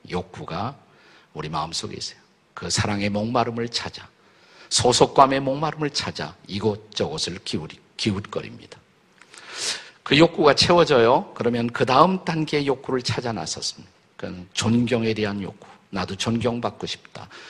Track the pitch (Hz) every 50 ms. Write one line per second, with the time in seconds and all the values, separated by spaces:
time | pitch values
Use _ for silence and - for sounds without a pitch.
0 | - - - 92 92 - - - 156 - 80 95 104 127 143 - _ _ _ _
1 | _ - - - _ _ - 156 151 156 160 151 151 165 160 - - 98 - -
2 | - - - - _ _ _ _ _ _ _ - - 87 - - 107 104 104 101
3 | 101 101 101 104 107 117 123 123 117 120 113 117 117 120 - - - - - -
4 | - - _ _ _ _ _ _ _ _ - - - - - - - 123 120 -
5 | 143 - - - 139 135 135 135 139 131 135 147 160 151 147 151 151 143 - -
6 | - 110 - - 78 78 - - - - 92 101 107 110 101 101 - - - 104
7 | 87 78 76 80 - - 87 95 - - - - 76 78 - - _ _ _ -
8 | - 113 98 98 101 - - - 57 - - - - - - - _ _ _ _
9 | _ _ _ _ - _ - - - - - - - - - - - - - _
10 | _ - 139 147 165 165 - - 160 147 135 - - - 175 175 165 - 147 120
11 | 113 113 131 160 202 - - - 175 120 120 120 117 120 117 - 131 120 127 139
12 | 160 185 190 180 - 160 165 160 156 143 - 147 143 139 131 - - - 131 127
13 | 123 - - - 123 120 110 92 80 - - 69 - - - - - - _ _
14 | _ _ _ - - 92 90 90 90 - - - - 110 117 120 123 113 127 113
15 | 113 110 110 107 107 101 101 101 95 85 - - - - - - _ _ - 92
16 | 92 87 95 95 - 120 117 117 110 120 117 120 120 104 - - - 85 - -
17 | - - - - - - - - - -